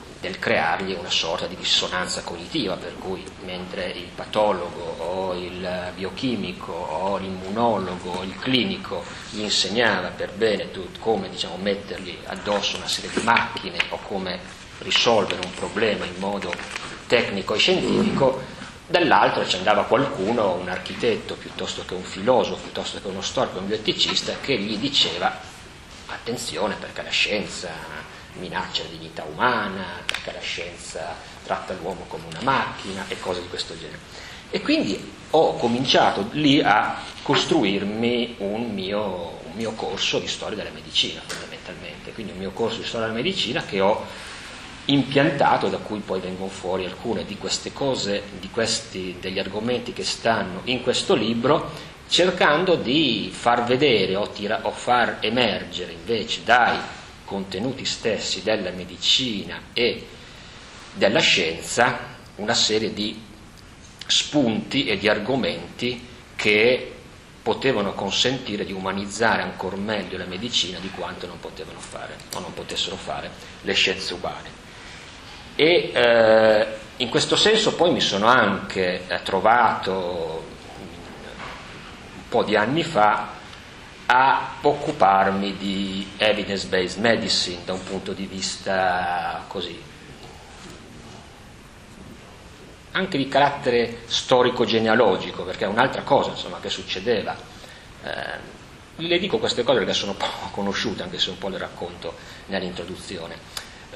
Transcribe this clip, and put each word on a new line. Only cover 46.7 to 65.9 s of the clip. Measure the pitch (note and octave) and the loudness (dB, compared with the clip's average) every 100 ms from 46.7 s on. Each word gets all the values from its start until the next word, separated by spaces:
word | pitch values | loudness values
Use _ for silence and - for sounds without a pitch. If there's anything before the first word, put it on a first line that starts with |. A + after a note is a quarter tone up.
| F#2+ F2+ | -2 -4
alcune | F2+ A#2+ F#2+ E2+ | -6 -4 -4 -4
di | G2+ | -8
queste | F#2+ - G2 | -4 -4 -4
cose, | - C#3 A2+ G2+ G2+ - F#2+ | -2 0 0 0 -2 -4 -10
di | F#2+ | -6
questi, | A#2+ A2 - - F#2+ F#2 F2 | 0 0 0 -4 -6 -6 -6
degli | F#2+ F#2+ | -4 -4
argomenti | F#2+ G#2 A#2 A#2+ A#2+ | -2 -2 0 0 -2
che | A#2+ | -4
stanno | F#2 - A#2 A2 F#2 F2+ A#2 | -4 0 2 2 0 -4 -2
in | B2+ | 0
questo | B2+ - - D#3+ | 2 0 2 2
libro, | G#2 A#2 C3 D#3+ - - - - - | 4 2 4 4 2 -10 -14 -18 0
cercando | - F3+ F3 F3+ D3+ F#3 D#3 | 4 4 6 6 6 6 4
di | G#2 D3+ C#3 G#2 F2+ | 4 4 4 2 -2
far | - A#2 A#2+ | 0 4 4
vedere | A#2 B2+ D3 G#2+ F#2 F#2+ | 4 4 6 6 4 2
o | G#2 | -2
tira-, | - G2+ G#2+ | -4 -2 -2
o | G#2 | -2
far | - - B2 G#2+ - | -2 4 4 4 2
emergere | A2 B2 A2+ F2+ F2+ F2 F2+ | 0 4 4 2 -4 -8 -8
invece | E2+ G2 A2+ - - | -8 -2 -2 -2 -2
dai | - B2 G#2+ F2 - - - - - | 6 8 8 4 -4 -12 -16 -18 -8
contenuti | G2 F#2+ F#2+ B2+ C3 G2 | -6 -4 -4 -4 -2 -4
stessi | - A#2 G2 - F#2+ | -2 0 0 -2 -2
della | G2 G#2+ F#2 | 0 0 0
medicina | F2+ F2 F2 - - B2+ G2+ E2+ E2+ - | -6 -10 -2 2 2 2 -2 -6 -10 -4
e | - A#2 - - - - - - - - - - | 2 2 2 -8 -16 -18 -18 -18 -18 -18 -18 -14
della | F#2+ G2+ A#2 | 2 4 6
scienza | - G2 D#2+ E2 - - B2+ A#2+ - - - - | 6 4 2 -2 -2 4 4 4 -6 -14 -16 -6
una | G#2+ | 0
serie | A#2 - A2 G2+ | 2 4 2 0
di | G#2 G#2+ - - - - - - - - - - | -2 -4 -4 -12 -18 -20 -20 -20 -20 -20 -14 0
spunti | - - D3+ A#2 G#2 - C3 A2+ | 0 2 2 4 2 0 0 2
e | G2 | 2
di | G#2 | 4
argomenti | G#2+ G#2 C3 F2 E2 E2+ - A#2+ | 4 2 0 0 -2 -8 -4 -4